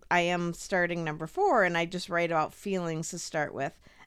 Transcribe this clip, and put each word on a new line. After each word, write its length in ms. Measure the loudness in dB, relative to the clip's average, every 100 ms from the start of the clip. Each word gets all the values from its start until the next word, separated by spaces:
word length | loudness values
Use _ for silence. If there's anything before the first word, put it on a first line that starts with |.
| 0
I 100 | 2
am 320 | 2 2 -2
starting 480 | -4 -2 0 2 0
number 240 | -4 -6 -6
four, 380 | 0 4 4
and 120 | 4 2
I 100 | -2
just 220 | -4 -2
write 220 | 0 2
about 240 | 2 0
feelings 560 | -2 -4 -2 -2 -4 -6
to 80 | -8
start 340 | -6 -4 -2
with. 260 | -2 -6 -6 -20 -20